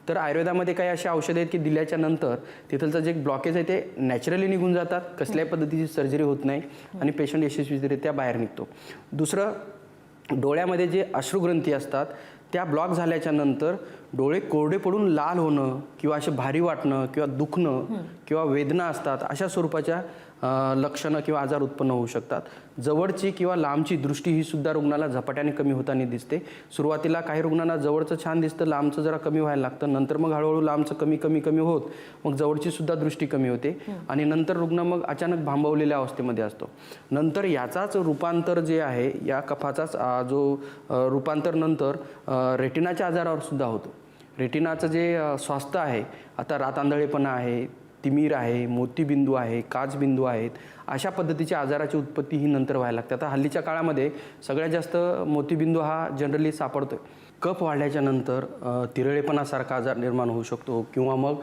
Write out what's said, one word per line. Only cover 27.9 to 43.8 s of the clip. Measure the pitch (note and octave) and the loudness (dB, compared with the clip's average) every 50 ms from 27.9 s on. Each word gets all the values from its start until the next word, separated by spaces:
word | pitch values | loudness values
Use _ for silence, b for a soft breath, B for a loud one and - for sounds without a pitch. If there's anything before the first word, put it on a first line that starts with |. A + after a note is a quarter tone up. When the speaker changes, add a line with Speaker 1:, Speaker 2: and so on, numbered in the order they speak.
| D3 D#3 D#3+ D3+ E3 D#3 - | 2 2 2 0 -2 -2 -2
Speaker 1:
छान | E3 D#3+ E3 | 0 2 2
दिसतं, | D#3+ D#3 D#3 - E3+ | 2 2 0 0 0
लांबचं | D#3+ D3+ C#3+ D3 D3 C#3+ D3+ | 2 2 2 2 2 2 2
जरा | D3+ D#3+ D#3 D#3 | 0 0 0 0
कमी | D#3+ D#3+ D3+ D#3 | 0 0 2 2
व्हायला | D#3 D3+ C#3+ C#3 | 2 2 2 2
लागतं, | C3 B2+ C3 - - C#3+ C#3 | 0 0 -2 -2 0 0 2
नंतर | C3+ C#3 C3+ D3+ D#3 | 2 2 2 2 2
मग | D#3+ D#3+ | 2 2
हळूहळू | D#3 D3+ D3+ D#3 D#3 D#3+ | 2 2 2 2 4 4
लांबचं | D#3 D#3 D3 D3+ D3+ - - | 4 4 4 2 0 0 -2
कमी, | - D3+ D3 E3 D#3+ | 0 0 2 2 2
कमी, | - D#3 D#3+ D#3 | 2 2 2 2
कमी | D3 D#3 D#3 D#3+ | 2 2 2 4
होत | D#3+ E3 E3+ D3 C3+ B B B B B B B - | 4 4 2 2 0 B B B B B B B -4
मग | D#3 C#3 | -2 0
जवळची | C3+ D3+ D3 D3+ D3 D3 F3 | 2 2 2 2 2 0 -2
सुद्धा | E3 - E3 D3 E3+ | -4 -2 -2 -2 0
दृष्टी | D3+ D3+ D3+ D3 - D#3+ | 0 0 -2 -2 -2 -2
कमी | C#3 - C#3 C3+ B2+ | -2 0 0 2 2
होते | B2 A#2 - C#3+ F3 - - - | 0 0 -2 -2 -4 -4 -8 -10
Speaker 2:
हम्म. | G3+ F3+ E3+ - | -10 -10 -8 -4
Speaker 1:
आणि | C3+ C#3 D3+ | -2 0 2
नंतर | D3 D#3 D#3+ D#3+ D3+ F#3 F3 | 2 2 2 2 0 0 0
रुग्ण | E3+ E3 E3 F3 | 0 0 0 0
मग | F3 F3 F3 F3 E3+ | 0 0 0 0 -2
अचानक | - D3 C#3 F3 E3+ F3 E3 D#3 | -4 -4 -2 -2 0 0 0 0
भांबवलेल्या | C#3+ C#3 C#3+ D3+ D3 D#3 D3+ D3+ D3 D3 C#3 | 0 0 2 2 2 2 4 2 2 2 2
अवस्थेमध्ये | C3 B2+ B2+ - B2+ B2+ A#2+ A2 A2 | 0 -2 -4 -4 -2 -2 0 0 -2
असतो. | G#2 - - - - B B B B B B B B | -2 -4 -8 -10 -12 B B B B B B B B
नंतर | C3 C#3 D3+ D#3+ D3+ G3+ G3+ | 0 2 2 2 2 2 0
याचाच | F#3+ D#3+ C3+ B2 A#2+ B2 F3+ G3 G3+ G3+ | 2 2 0 0 -2 -2 -2 -2 0 0
रूपांतर | G3+ F3+ D#3+ D3+ C#3 F3+ E3+ E3+ E3+ E3+ F3+ F3 E3+ | 0 2 2 0 0 0 0 0 0 0 2 0 0
जे | E3 D#3 E3 D#3+ | 2 2 2 2
आहे, | D#3 C#3 B2+ A#2+ A#2+ C#3 C3+ - - | 2 0 0 0 0 0 0 -2 -2
या | - C3+ C3 | -2 -2 -2
कफाचाच, | D3 D#3 D3 C#3+ - C#3 C3+ D3+ D#3+ D#3+ D#3 | -2 -4 -4 -4 -4 -4 -2 -2 -4 -4 -2
अ, | - - B2+ B2 B2+ | -2 -2 0 0 0
जो, | B2+ B2+ C3+ C#3 C#3+ C#3 C#3 C#3 B B B B B - | 0 0 2 2 2 2 2 0 B B B B B -2
अ, | - B2 B2+ C3 | 0 2 2 2
रूपांतर | C3 C#3 C3 D#3+ D3+ D3+ D3 E3+ D#3+ | 2 0 0 0 0 0 0 0 2
नंतर, | D#3+ D#3+ D#3+ D#3+ D3 C#3+ C#3 C#3+ - B B B B - - | 2 2 2 2 2 2 0 0 -2 B B B B -6 -4
अ, | C3 C3 B2+ B2+ C3 | 0 0 2 2 2
रेटिनाच्या | B2 B2+ C3 B2+ D#3+ E3 F3+ F3+ E3 G3+ F3+ | 2 0 0 0 0 0 0 0 0 0 0
आजारावर | E3 F3 E3+ E3 D#3+ D#3 | 0 0 0 0 -2 -2
सुद्धा | C#3+ - D3 C3+ C#3 | -4 -4 -2 -2 0
होतो. | A#2+ A2+ G#2 | 0 -2 -4